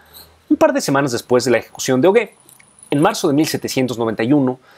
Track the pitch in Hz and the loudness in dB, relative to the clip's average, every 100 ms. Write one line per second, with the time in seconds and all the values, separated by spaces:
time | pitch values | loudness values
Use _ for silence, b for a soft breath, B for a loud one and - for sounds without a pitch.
0 | B B B B _ 302 311 269 - 139 | B B B B _ 2 2 0 0 0
1 | 139 113 - 123 123 113 - - - 131 | 0 -4 0 0 2 0 -2 -8 -2 2
2 | 165 226 208 _ _ - _ _ _ 143 | 4 2 0 _ _ -20 _ _ _ 0
3 | 180 220 170 139 151 - 110 131 127 113 | 0 0 0 0 0 -4 -6 -4 -4 -4
4 | 113 107 113 143 127 127 B | -4 -4 0 0 0 -4 B